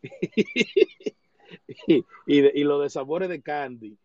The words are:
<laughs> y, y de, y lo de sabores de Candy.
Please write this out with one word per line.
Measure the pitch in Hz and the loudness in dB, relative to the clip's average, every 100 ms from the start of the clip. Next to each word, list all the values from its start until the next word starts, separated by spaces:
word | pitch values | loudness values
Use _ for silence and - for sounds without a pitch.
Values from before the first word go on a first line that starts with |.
<laughs> | - - - - - 247 226 - - - - - _ _ _ - - 143 - | -18 -10 -6 -4 -4 -4 0 2 2 -2 -14 -14 _ _ _ -20 -20 -6 2
y, | 151 - - - | 2 0 -8 0
y | 143 | 4
de, | 139 | 4
y | 143 | 4
lo | 147 143 | 0 0
de | 143 | -2
sabores | 156 135 165 185 | -6 -6 -6 -6
de | 160 | -8
Candy. | 151 147 135 123 107 104 | -8 -8 -8 -12 -18 -20